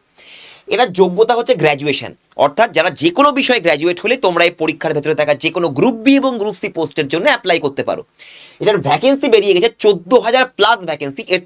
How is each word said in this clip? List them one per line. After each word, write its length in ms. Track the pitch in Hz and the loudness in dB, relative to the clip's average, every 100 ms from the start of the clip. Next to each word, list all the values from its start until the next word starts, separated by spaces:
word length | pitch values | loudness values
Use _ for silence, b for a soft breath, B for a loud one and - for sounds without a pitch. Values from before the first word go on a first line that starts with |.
| _ B B B B B B | _ B B B B B B
এটার 160 | 196 247 180 | -2 0 2
যোগ্যতা 360 | 185 180 226 240 | 2 2 0 0
হচ্ছে 160 | 233 240 | 0 0
গ্র্যাজুয়েশন, 500 | 156 143 147 143 110 - _ - | 0 0 -2 -6 -8 -16 _ 0
অর্থাৎ 240 | 139 143 226 170 | 0 2 0 0
যারা 140 | 170 139 | -2 0
যে 100 | 165 175 | 0 2
কোনো 120 | 285 269 | 2 2
বিষয়ে 260 | - 240 | 0 0
গ্র্যাজুয়েট 340 | 170 151 165 175 | 2 0 0 -2
হলে 100 | 208 262 202 | -2 0 0
তোমরা 160 | 170 170 | 2 0
এই 60 | 175 | 0
পরীক্ষার 320 | 156 156 160 151 | -4 -4 -4 -4
ভেতরে 180 | 151 151 | -2 -2
থাকা 120 | 147 147 | 0 0
যে 80 | 160 165 | -2 -2
কোনো 100 | 170 131 | -4 0
গ্রুপ 180 | 233 226 | 0 2
বি 80 | 226 277 | 2 2
এবং 120 | 262 240 | 2 -2
গ্রুপ 160 | 208 196 | -4 -6
সি 60 | 208 180 | -8 -6
পোস্টের 300 | 156 - 143 | -6 -4 -4
জন্য 140 | 160 247 | -2 0
অ্যাপ্লাই 260 | 262 185 170 | 0 0 -2
করতে 180 | 143 135 120 | -2 -4 -4
পারো। 140 | 95 - - B B B B | -6 -8 -20 B B B B
এটার 160 | 180 202 139 | 0 0 0
ভ্যাকেন্সি 400 | 151 247 277 285 | 0 2 0 2
বেরিয়ে 200 | 220 202 180 | 2 2 2
গেছে, 140 | 226 - | 0 0
চোদ্দ 280 | 208 190 175 247 214 | 0 0 2 0 2
হাজার 180 | 254 254 - | 0 0 0
প্লাস 220 | 214 226 175 | 2 2 -2
ভ্যাকেন্সি, 340 | 151 143 139 226 | -6 -8 -8 -4
এর 80 | 180 | -4